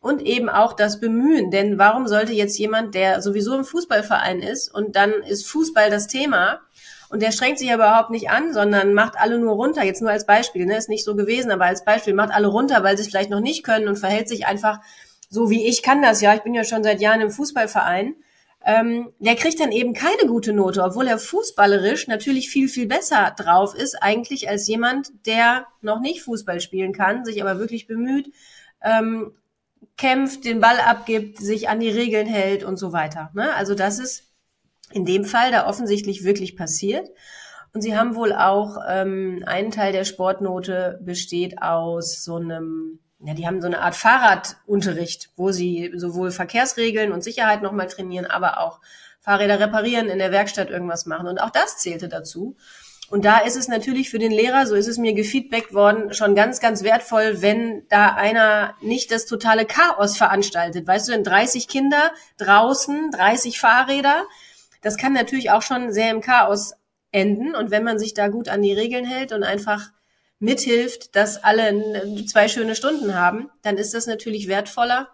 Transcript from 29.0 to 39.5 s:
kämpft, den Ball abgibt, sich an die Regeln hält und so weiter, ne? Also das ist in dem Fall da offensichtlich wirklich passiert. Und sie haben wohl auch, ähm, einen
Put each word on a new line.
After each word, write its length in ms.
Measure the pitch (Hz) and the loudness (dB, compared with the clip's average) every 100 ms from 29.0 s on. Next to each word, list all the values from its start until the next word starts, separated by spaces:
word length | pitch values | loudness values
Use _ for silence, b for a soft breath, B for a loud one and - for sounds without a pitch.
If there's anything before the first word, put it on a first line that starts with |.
| 226 226 214 _ _ _ _ _ _ - | 0 -4 -8 _ _ _ _ _ _ -4
kämpft, 460 | 269 262 269 - 240 | 0 2 0 -4 -4
den 140 | 226 | 4
Ball 180 | 226 240 | 4 6
abgibt, 580 | 233 233 - 220 208 - | 4 2 0 -2 -2 -8
sich 300 | 202 214 214 | -4 -2 -2
an 120 | 214 | -2
die 100 | 226 | 0
Regeln 360 | 214 240 214 214 | 0 0 0 0
hält 360 | 214 190 196 | 0 0 -2
und 140 | 185 185 | -4 -6
so 140 | 185 | -4
weiter, 360 | 165 156 160 156 | -4 -4 -6 -12
ne? 180 | 180 269 | -4 -4
Also 200 | 294 196 | -2 -2
das 240 | 196 190 208 | -2 -2 -4
ist 300 | 254 - _ _ _ _ _ _ - | -8 -12 _ _ _ _ _ _ -10
in 140 | 202 175 | -6 -2
dem 180 | 190 | -2
Fall 260 | 202 233 254 | 0 0 2
da 160 | 233 - | 2 0
offensichtlich 560 | 202 233 202 202 190 | -4 -2 -4 -4 -4
wirklich 320 | 180 202 185 | -2 -2 -2
passiert. 540 | - 160 - 196 262 - B B B B B B | -10 -8 -4 -4 -4 -6 B B B B B B
Und 80 | 220 | -8
sie 160 | 220 214 | -4 0
haben 180 | 233 | 0
wohl 180 | 226 226 | 0 -2
auch, 420 | - 185 196 208 208 - | 2 2 2 -2 -6 -4
ähm, 560 | 185 190 190 190 180 | -2 -2 -4 -6 -6
einen 240 | 185 | -6